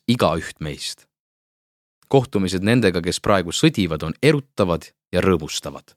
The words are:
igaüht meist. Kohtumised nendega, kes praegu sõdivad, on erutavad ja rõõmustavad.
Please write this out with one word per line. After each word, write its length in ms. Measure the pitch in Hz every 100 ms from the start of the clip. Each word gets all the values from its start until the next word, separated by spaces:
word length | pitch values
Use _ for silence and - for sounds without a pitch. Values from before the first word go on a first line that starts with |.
| -
igaüht 540 | 120 87 82 - -
meist. 380 | 76 69 - - _ _ _ _ _ _ _ _ _ _ _
Kohtumised 540 | 139 123 104 95 92
nendega, 380 | 98 123 104 87
kes 140 | 85 -
praegu 320 | - 98 87
sõdivad, 540 | - 160 143 90 78 80
on 60 | -
erutavad 640 | 143 147 - - 95 80 - _ _
ja 80 | 90
rõõmustavad. 720 | 90 87 76 - 76 69 _